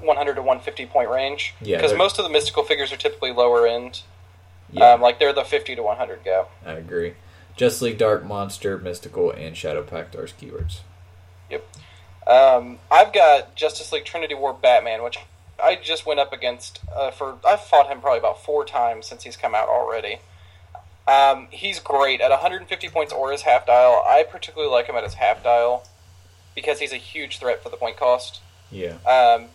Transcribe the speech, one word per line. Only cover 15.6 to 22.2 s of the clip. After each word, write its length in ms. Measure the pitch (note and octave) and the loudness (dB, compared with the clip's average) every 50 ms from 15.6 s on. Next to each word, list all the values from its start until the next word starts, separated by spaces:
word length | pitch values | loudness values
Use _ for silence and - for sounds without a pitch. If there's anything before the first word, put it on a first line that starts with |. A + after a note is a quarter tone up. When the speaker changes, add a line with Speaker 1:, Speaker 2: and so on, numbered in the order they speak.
Speaker 1:
I 140 | - D#3+ G3 | 0 0 0
just 300 | - - D#3+ E3 D#3 - | 0 -4 -6 -6 -6 -4
went 120 | D#3 D3 C#3+ | -4 0 0
up 140 | C#3 C#3 | -2 -2
against, 480 | C#3 B2+ B2 B2 A#2+ B2 - - - - - - - | -4 -6 -6 -6 -6 -6 -14 -20 -18 -18 -18 -12 -6
uh, 140 | B2+ C#3 C3 | -6 -6 -6
for, 260 | - - C#3+ C3+ B2+ - - | -6 -8 -10 -10 -10 0 2
I've 160 | - G#3 G#3 | 2 2 2
fought 260 | - - - D3 C#3 C#3 | 0 2 4 4 4 4
him 120 | C#3 B2 | 0 -4
probably 200 | B2+ C#3 B2+ A2+ | -2 0 0 0
about 220 | A#2 G#2 G2+ - | 0 -2 -4 -4
four 220 | - - D3 - - | -6 -4 -2 -2 -2
times 420 | - - C#3 A#2+ A#2 A2+ A2 G#2+ | -2 -2 -2 -2 -2 -2 -6 -12
since 180 | - B2 - - | -16 -18 -18 -18
he's 120 | B2+ A#2+ | -18 -12
come 180 | - - B2 G#2+ | -8 -6 -4 -2
out 140 | G#2+ A2+ A2 | -2 -2 0
already. 520 | A2+ B2 A#2+ A2+ A2+ A2+ G#2+ G#2 A2+ - - _ - - - - _ _ - _ - - - - - _ _ | 0 -2 -2 -2 -6 -6 -8 -8 -10 -12 -14 _ -20 -20 -20 -20 _ _ -20 _ -20 -20 -20 -20 -20 _ _
Um, 420 | C3 C#3 C#3 C#3 C#3 C3+ C3 B2 - | 2 4 6 6 4 2 0 -6 -16
he's 280 | - - G3 G3+ F#3+ - | -16 -10 -10 -10 -10 -10
great 440 | - - C#3+ C#3 C#3 C3+ C3 A#2+ | -6 -4 0 0 2 0 0 0